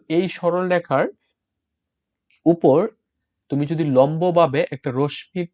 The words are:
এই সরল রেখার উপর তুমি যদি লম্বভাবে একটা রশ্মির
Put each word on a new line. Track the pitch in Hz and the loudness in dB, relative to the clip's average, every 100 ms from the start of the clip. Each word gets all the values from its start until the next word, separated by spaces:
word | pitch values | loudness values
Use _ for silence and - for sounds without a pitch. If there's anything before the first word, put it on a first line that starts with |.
| - | -4
এই | 165 185 | -2 -2
সরল | - 175 175 185 | -2 -2 -2 0
রেখার | 180 175 135 277 - _ _ _ _ _ _ _ _ _ _ _ _ 160 | -2 0 -2 -2 -8 _ _ _ _ _ _ _ _ _ _ _ _ 0
উপর | 170 156 143 220 - _ _ _ _ - | 2 4 4 2 -6 _ _ _ _ -6
তুমি | 139 147 | -4 -2
যদি | 160 | -2
লম্বভাবে | 156 127 139 160 180 170 156 143 180 | 0 4 2 2 0 2 2 0 -4
একটা | 135 147 | -6 -6
রশ্মির | 123 143 - - 185 170 | -4 -4 -6 -12 -10 -8